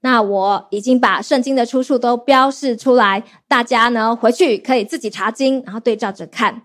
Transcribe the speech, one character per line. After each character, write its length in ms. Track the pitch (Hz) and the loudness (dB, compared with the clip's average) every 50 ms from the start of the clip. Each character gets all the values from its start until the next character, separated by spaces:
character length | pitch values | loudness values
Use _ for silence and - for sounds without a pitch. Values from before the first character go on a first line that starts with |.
那 200 | - 254 254 233 | 0 2 2 2
我 460 | 214 202 202 196 190 196 202 - - _ | 2 0 0 0 0 0 0 -2 -4 _
已 100 | - 208 | -8 -6
经 200 | 202 254 254 254 | 0 0 2 2
把 200 | 240 208 190 156 | 4 2 0 0
圣 220 | 226 - 302 262 | -2 -2 -2 -2
经 140 | 247 269 269 | 0 0 0
的 100 | 262 240 | -2 -2
出 160 | 233 - 262 | 0 -2 -4
处 160 | 254 - 285 | -2 0 -2
都 180 | 247 240 240 247 | 0 0 0 -2
标 360 | 240 247 - 269 262 262 269 | -2 2 2 4 4 4 2
示 260 | 269 - 285 269 233 | 0 -4 -4 -4 -4
出 160 | 214 - 269 247 | -2 0 2 4
来， 300 | 247 220 196 196 202 226 - _ _ _ | 4 4 2 0 -2 -6 -12 _ _ _
大 160 | _ 277 247 240 | _ 0 0 0
家 260 | 240 254 233 226 240 | 0 2 2 2 2
呢， 260 | 247 226 220 226 233 | 2 0 0 -2 -2
回 160 | 233 - 226 | 2 2 0
去 240 | 233 - 370 294 214 202 | 2 2 2 0 0 -2
可 180 | - - 262 | -2 -2 0
以 80 | 247 202 | 0 0
自 140 | 208 - 311 | -4 -8 -8
己 100 | - 214 | -8 -8
查 220 | - - 233 269 | -8 -4 -6 -6
经， 320 | 262 - 269 262 269 262 262 | -4 -2 0 0 0 -2 -6
然 100 | 196 190 | -8 -14
后 60 | 226 | -4
对 160 | 226 240 220 | -2 -2 -2
照 160 | 220 233 202 | -2 -4 -8
着 160 | 190 - 170 | -6 -8 -14
看。 360 | 160 - - 240 202 226 233 _ | -14 -6 -2 -2 -2 -2 -6 _